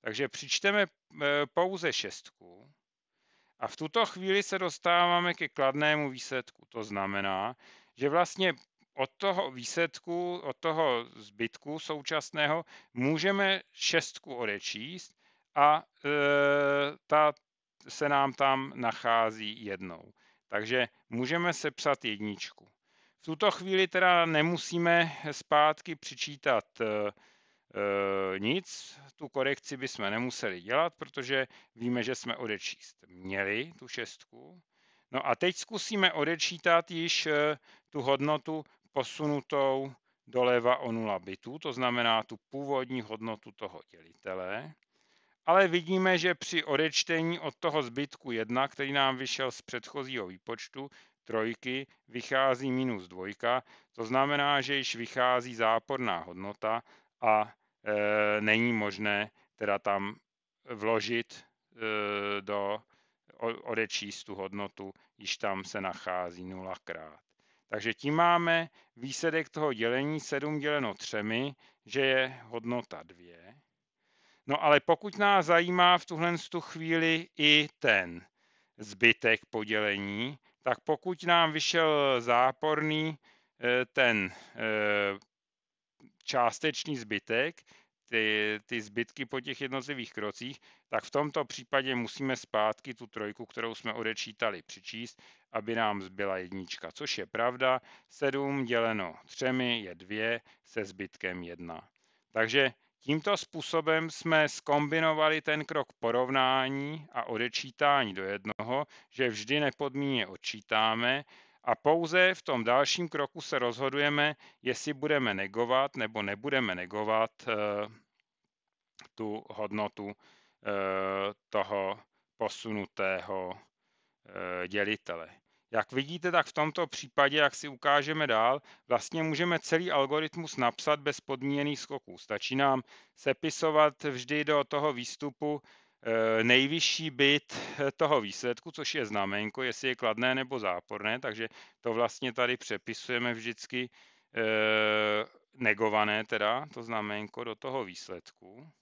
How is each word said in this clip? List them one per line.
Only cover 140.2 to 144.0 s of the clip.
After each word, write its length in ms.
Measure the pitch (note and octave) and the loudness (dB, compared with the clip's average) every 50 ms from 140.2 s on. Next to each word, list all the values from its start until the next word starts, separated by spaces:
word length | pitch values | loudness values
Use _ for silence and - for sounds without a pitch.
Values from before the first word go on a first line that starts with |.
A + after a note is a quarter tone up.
| B2 B2+ C3 | 2 0 2
nebo 240 | C3 C3 B2+ C3+ B2+ | 0 -2 -4 -6 -4
záporné, 600 | G#2 F#2+ F2+ F2+ _ _ G#2+ G#2 G2+ G#2+ A2+ B2+ | -2 -2 -2 -4 _ _ -12 -6 -4 -2 -4 -2
takže 300 | C3+ C3 G#2+ A2 A2+ A2 - - - - _ _ | -4 -8 -6 -6 -8 -8 -10 -16 -20 -20 _ _
to 120 | _ A#2+ | _ -4
vlastně 400 | A2+ A2+ A#2+ A2+ - - - B2+ | 0 2 0 0 0 -4 -6 -6
tady 240 | A#2 - B2 A#2+ B2+ | 0 0 0 0 0
přepisujeme 800 | B2 - - G#2+ G2 _ - A2 - - - B2 A#2+ A#2+ A#2+ A#2 | -2 -4 -6 -8 -6 _ -8 -10 -10 -6 -4 -4 -2 -2 -2 -4
vždycky, 560 | A2+ A2 A#2 A2+ - - - - B2 B2+ A#2+ _ - | -4 -6 -8 -10 -10 -12 -8 -6 -6 -6 -6 _ -20